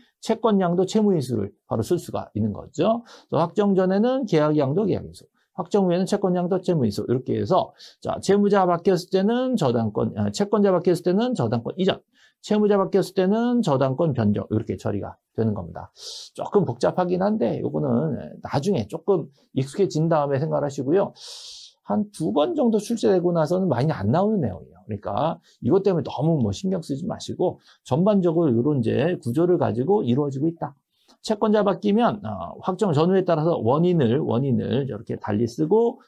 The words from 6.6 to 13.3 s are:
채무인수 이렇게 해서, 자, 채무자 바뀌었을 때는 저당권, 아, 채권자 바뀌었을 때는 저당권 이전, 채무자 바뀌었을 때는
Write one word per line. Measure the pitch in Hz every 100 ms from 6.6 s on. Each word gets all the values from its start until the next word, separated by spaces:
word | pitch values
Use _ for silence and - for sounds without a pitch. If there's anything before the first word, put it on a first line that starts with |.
채무인수 | 190 165 113 104 -
이렇게 | 127 127 110
해서, | 107 175 220 - - -
자, | - -
채무자 | - 202 202 202 180
바뀌었을 | 170 196 175 -
때는 | 190 196 240 254 247
저당권, | 139 117 113 113 113 107
아, | 104
채권자 | - 202 214 196
바뀌었을 | 180 180 170
때는 | 180 185 247
저당권 | 233 117 117 - -
이전, | 185 - _ _ _ _
채무자 | - 214 208 202
바뀌었을 | 190 196 - -
때는 | 185